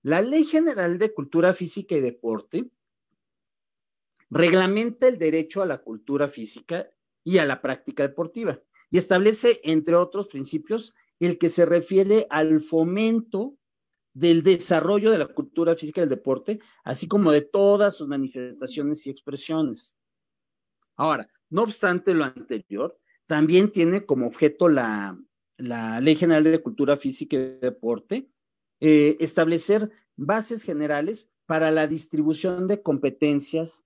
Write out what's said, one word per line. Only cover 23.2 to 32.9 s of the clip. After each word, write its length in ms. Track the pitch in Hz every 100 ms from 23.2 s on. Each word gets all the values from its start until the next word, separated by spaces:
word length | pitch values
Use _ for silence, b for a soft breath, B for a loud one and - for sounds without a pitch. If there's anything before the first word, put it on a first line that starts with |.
| _
también 460 | 151 156 180 208
tiene 320 | 196 170 196
como 220 | 202 131 123
objeto 420 | - 151 147 175
la, 500 | 143 117 107 98 92 - _ _ _
la 460 | 127 117 113 113
Ley 140 | 139 156
General 280 | 175 156
de 160 | 156 160
Cultura 380 | 131 110 139 143
Física 380 | 139 131 151 139
y 220 | 131 131
Deporte, 680 | 127 123 113 113 _ 233 269 _ _ _ _ _
eh, 360 | 156 151 147 151
establecer 720 | 160 - 160 165 - 214 214 B B
bases 480 | - 143 214 220 226
generales 680 | - 151 151 147 160 220 _ _ -
para 240 | 160 160
la 160 | 156 151
distribución 800 | 156 - 151 151 156 185 180 185
de 140 | 202
competencias 1000 | -